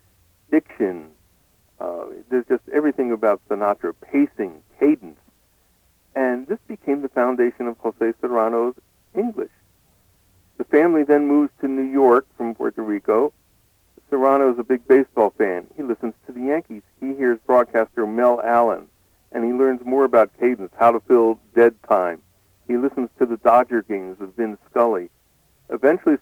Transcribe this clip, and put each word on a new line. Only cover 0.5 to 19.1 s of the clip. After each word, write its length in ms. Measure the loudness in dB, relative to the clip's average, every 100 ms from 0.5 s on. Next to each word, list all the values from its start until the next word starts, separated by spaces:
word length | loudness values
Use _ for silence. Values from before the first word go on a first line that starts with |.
| -2 -2 -6 -6 -6 -14 _ _ _ _ _ _ -14
Uh, 260 | -12 -10 -14 -16 -4
there's 140 | -4 -2
just 140 | -4 -2
everything 380 | -2 -2 -2 -4
about 280 | -2 -2 -2 -4
Sinatra, 460 | -4 -2 -4 -6 -10
pacing, 640 | -6 -2 -2 -2 -10 -10 _ -2
cadence. 400 | 0 0 -4 -20 _ _ _ _ _ _ _ _ _ -4
And 320 | -2 -4 -6
this 100 | -10 -10
became 360 | -14 -6 -4
the 60 | -4
foundation 580 | -2 -2 0 -2 -2 -8
of 100 | -6
Jose 360 | -8 -4 -4 -4
Serrano's 520 | -4 -2 0 0 -2 -6 _ _ _ -6
English. 360 | -6 -6 -12 _ _ _ _ _ _ _ _ _ _ -14
The 60 |
family 400 | 0 2 2 2
then 240 | 2 2 2
moves 240 | 2 0 -4
to 60 | -6
New 160 | -4
York 420 | -2 2 4 4 2 -8
from 200 | -8 -6
Puerto 260 | -6 -6
Rico. 520 | -6 -6 0 0 0 _ _ _ _ _ _ _ -6
Serrano 420 | 0 2 4 2
is 60 | 0
a 60 |
big 240 | -4 -4 4
baseball 440 | 4 4 0 0 0
fan. 300 | -4 -4 -10 -14
He 80 |
listens 320 | -8 -8 -8 -12 -18
to 60 |
the 80 | -10
Yankees. 420 | -4 -4 -6 -18 _ _
He 140 | -12
hears 240 | -4 -2 -2 2
broadcaster 600 | 2 2 0 -2 -4 -4
Mel 340 | 0 2 2
Allen, 460 | 0 2 2 -2 -10 _ _